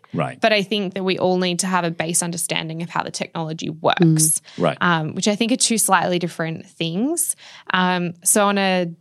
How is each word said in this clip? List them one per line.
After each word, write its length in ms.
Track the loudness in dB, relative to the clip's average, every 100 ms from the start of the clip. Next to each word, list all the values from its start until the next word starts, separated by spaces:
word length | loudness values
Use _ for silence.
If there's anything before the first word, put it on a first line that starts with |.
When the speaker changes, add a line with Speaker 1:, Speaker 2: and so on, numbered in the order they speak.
| -6
Speaker 1:
Right. 260 | -4 -4 0
Speaker 2:
But 120 | 2
I 100 | 2
think 320 | 2 -2 -2
that 80 | -4
we 140 | -2 0
all 200 | 2 2
need 200 | 0 0
to 60 | 0
have 180 | 0
a 60 | 0
base 320 | -2 -2 -2
understanding 600 | -2 -4 -4 -4 -4 -8
of 60 | -6
how 120 | -6
the 80 | -8
technology 580 | -8 -8 -6 -6 -6 -8
works, 300 | -2 0 4
Speaker 1:
Mm. 400 | 6 6 2 0 -6 -2
Right. 200 | -2 2
Speaker 2:
um, 340 | 0 0 -2
which 140 | -2 -2
I 60 | 0
think 160 | 0
are 40 | 0
two 220 | 0 0
slightly 400 | 2 2 2 0
different 480 | -2 -4 -6 -6 -12
things. 680 | -6 -4 -2 -2 -2 -4 -6 -12 -16 -2
Um, 420 | 2 2 2 -2 -2
so 220 | 0 4 4
on 120 | 4
a 320 | 2 2 0 -6